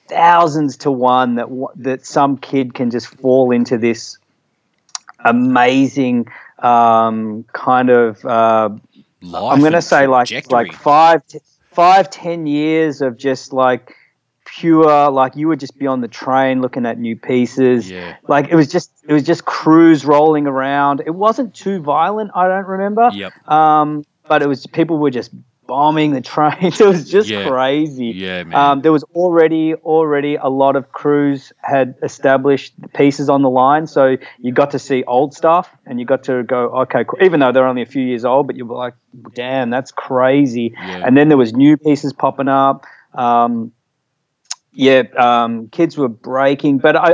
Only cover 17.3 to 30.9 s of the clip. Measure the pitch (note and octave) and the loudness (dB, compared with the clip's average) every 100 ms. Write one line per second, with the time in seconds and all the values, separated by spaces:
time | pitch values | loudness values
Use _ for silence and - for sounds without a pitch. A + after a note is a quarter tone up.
17.3 | B2+ A#2+ - B2+ B2 F#2 F#2 F2 - - | -2 -2 0 2 2 -2 -12 -14 -10 -2
18.3 | C#3+ D3+ E3 C#3+ F3 - _ - D3+ C#3+ | 0 2 2 2 -2 -6 _ -2 0 0
19.3 | E3 - - - D#3+ E3 D#3 C3+ D3 D#3 | -2 -4 -4 2 6 6 4 2 2 4
20.3 | D3+ C#3+ C3 C3+ C#3+ C#3+ C#3 - E3+ G#3 | 2 -2 -4 -2 -2 0 -2 -6 -2 -2
21.3 | A3+ A#3+ - G3 G3 D3 C#3+ E3+ G#3+ G#3+ | -2 -4 -8 -6 -6 -2 -2 -2 -4 -6
22.3 | F#3+ F#3 F#3+ F#3+ F#3+ G3 G#3 A#3+ G2+ F#2+ | -2 -2 -2 -4 -6 -4 0 0 0 -10
23.3 | - - D#3 D#3 D3+ D3+ D3+ D3 _ - | -12 -2 2 4 4 2 -4 -10 _ -2
24.3 | D3+ C#3+ C3 - - E3 D#3+ D3 B2 A2 | 0 0 -4 -6 -4 -2 -2 -2 -4 -8
25.3 | - _ _ - B2+ D3+ D#3 D3+ C3+ B2 | -14 _ _ -8 -2 0 2 0 -2 -4
26.3 | - D3+ - F3+ - G#3 F3 - F3+ G#2+ | 0 0 0 -2 4 4 4 0 0 0
27.3 | G#2 G2 B2+ C3 D3 D#3 C3 A#2 F#2+ F#2+ | -2 -4 -2 0 0 -4 -6 -8 -8 -8
28.3 | F2+ E2+ E2 C#3+ C#3 D#3 D#3 - E3+ F3+ | -8 -4 0 2 2 2 0 -2 -4 0
29.3 | E3+ D#3+ D#3+ D#3+ D#3+ E3 D#3+ D#3+ D3 C#3+ | 2 2 2 -2 -4 -2 0 0 -2 -2
30.3 | D3 C#3 C3+ C3+ C#3 C3 | -4 -4 0 0 0 -4